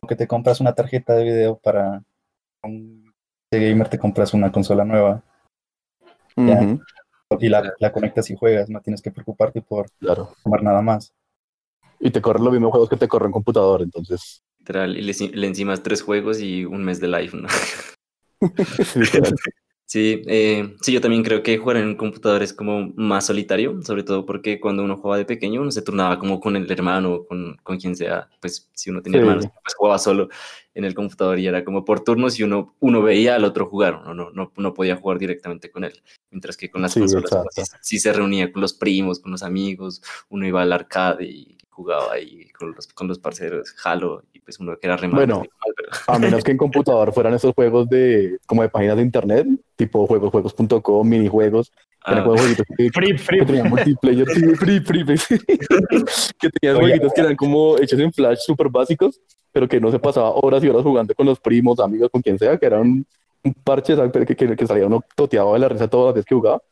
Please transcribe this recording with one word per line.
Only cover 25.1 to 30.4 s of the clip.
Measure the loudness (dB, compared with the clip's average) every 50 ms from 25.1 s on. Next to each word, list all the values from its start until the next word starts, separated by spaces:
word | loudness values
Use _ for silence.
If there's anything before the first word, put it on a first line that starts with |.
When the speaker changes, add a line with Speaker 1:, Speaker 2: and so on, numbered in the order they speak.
| -4 -4
Speaker 3:
de | -4
pequeño, | -4 -6 -6 -6 -6 -6 -4
uno | -6 -6
se | -6 -8
turnaba | -8 -6 -4 -2 -2 -2 -2 -2
como | -4 -4 -6 -4
con | -4 -4 -4
el | -4 -4 -4
hermano, | -6 -4 -2 -2 -2 -2 -2 -2 -4 -6 -6
con, | -10 -12 -12 -12 -12 -16 _
con | _ -10 -10 -8
quien | -8 -8 -8
sea, | -6 -6 -6 -6 -8 -8 _ _ _
pues | -12 -12 -12 -12 _ _ _
si | -16 -12 -10
uno | -10 -10
tenía | -8 -2 2 2
Speaker 2:
Sí. | 4 4
Speaker 3:
hermanos, | 2 0 -2 -8 _ _ _
pues | -14 -4
jugaba | 0 0 2 2 2
solo | 0 0 0 0 -2 -6 -8 -20